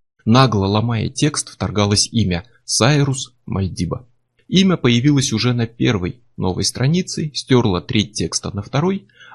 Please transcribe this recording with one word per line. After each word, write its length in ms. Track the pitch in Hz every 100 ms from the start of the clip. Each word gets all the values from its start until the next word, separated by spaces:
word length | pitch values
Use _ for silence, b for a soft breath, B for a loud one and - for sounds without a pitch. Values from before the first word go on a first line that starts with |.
| _ _ -
нагло 400 | 120 131 107 95
ломая 440 | 107 117 113 95
текст, 400 | - 147 - -
вторгалось 600 | - 92 95 101 101 -
имя 340 | 117 95 87 - b b
Сайрус 680 | - 113 147 139 135 - _ -
Мальдиба. 640 | 92 95 - 87 - - _ _ _ -
Имя 240 | 175 196 170
появилось 560 | 123 120 143 143 127
уже 220 | 110 123
на 120 | 120 113
первой 540 | - 127 107 87 - _ -
новой 300 | 101 90 95
странице, 680 | - 131 175 185 - 156
стёрло 460 | - - 123 117 -
треть 320 | - 107 -
текста 420 | - 85 - 87
на 80 | 98
второй, 460 | 101 135 175 196 - B B